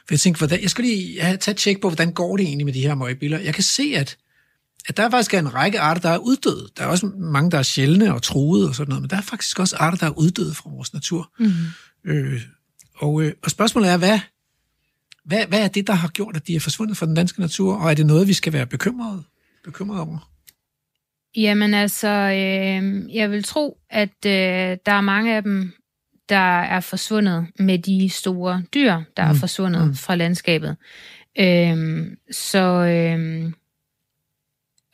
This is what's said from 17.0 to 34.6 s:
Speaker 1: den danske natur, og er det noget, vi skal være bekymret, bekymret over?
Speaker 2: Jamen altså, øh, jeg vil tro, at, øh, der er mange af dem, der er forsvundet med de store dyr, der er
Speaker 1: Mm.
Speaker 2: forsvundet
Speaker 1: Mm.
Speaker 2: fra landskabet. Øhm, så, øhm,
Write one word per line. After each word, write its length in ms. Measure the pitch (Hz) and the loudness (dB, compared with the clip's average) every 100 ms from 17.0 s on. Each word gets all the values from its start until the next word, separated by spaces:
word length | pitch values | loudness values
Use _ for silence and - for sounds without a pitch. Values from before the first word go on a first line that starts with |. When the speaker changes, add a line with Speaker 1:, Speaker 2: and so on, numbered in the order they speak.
| 160 | -2
Speaker 1:
den 100 | 160 | 0
danske 240 | 180 - | 0 -2
natur, 340 | 175 - 190 202 | -4 0 0 0
og 140 | 160 | 2
er 40 | |
det 120 | 151 151 | 4 6
noget, 220 | 156 196 | 6 4
vi 60 | |
skal 200 | 190 - | 2 0
være 120 | 151 127 | -4 -4
bekymret, 580 | 127 196 247 233 196 147 _ _ _ | -4 -4 -4 -6 -10 -12 _ _ _
bekymret 360 | - 147 196 202 | -18 -12 -8 -8
over? 280 | 160 160 - _ _ _ _ _ _ _ _ _ _ - | -8 -10 -14 _ _ _ _ _ _ _ _ _ _ -2
Speaker 2:
Jamen 380 | 208 208 208 | 2 2 2
altså, 340 | 208 202 - 208 | 2 0 -2 -2
øh, 1080 | 208 196 190 190 190 190 190 196 196 - 226 | 0 0 0 0 0 -2 -2 -2 -4 -6 -2
jeg 160 | 214 | -2
vil 120 | 208 | -2
tro, 340 | 196 302 294 - _ | -4 -2 -4 -6 _
at, 360 | 220 208 _ 208 | -2 -2 _ 0
øh, 520 | 190 185 180 185 185 - | 2 2 0 -2 -2 0
der 60 | |
er 100 | 202 | 2
mange 340 | 196 196 226 220 | 2 2 0 0
af 80 | |
dem, 300 | 208 196 185 - _ _ _ _ - | 0 -2 -4 -10 _ _ _ _ -2
der 300 | 202 185 175 | 2 4 2
er 180 | 175 185 | 0 -2
forsvundet 640 | 175 190 - 214 202 170 170 - | -4 -6 -2 0 2 0 -2 0
med 200 | 190 180 | 2 2
de 300 | 180 190 190 | 2 2 2
store 540 | - 196 180 180 180 170 | 0 -4 -2 -2 -4 -2
dyr, 280 | 285 269 170 160 - | 2 2 2 -2 -2
der 60 | |
er 100 | 156 | 2
Speaker 1:
Mm. 60 | 151 | 2
Speaker 2:
forsvundet 480 | 175 - 190 175 160 | 2 -2 0 2 2
Speaker 1:
Mm. 80 | 135 | 0
Speaker 2:
fra 200 | - 180 | -2 0
landskabet. 600 | 170 175 - 160 156 156 - - - - _ - | 0 0 0 0 0 -8 -12 -20 -20 -20 _ 2
Øhm, 760 | 185 175 170 165 160 160 165 - - | 4 6 4 2 0 -4 -6 -10 -14
så, 320 | - - 196 185 | -10 -2 2 2
øhm, 840 | 180 175 170 165 165 160 160 165 165 _ _ _ _ _ _ _ _ _ _ | 2 2 2 2 0 -2 -4 -6 -8 _ _ _ _ _ _ _ _ _ _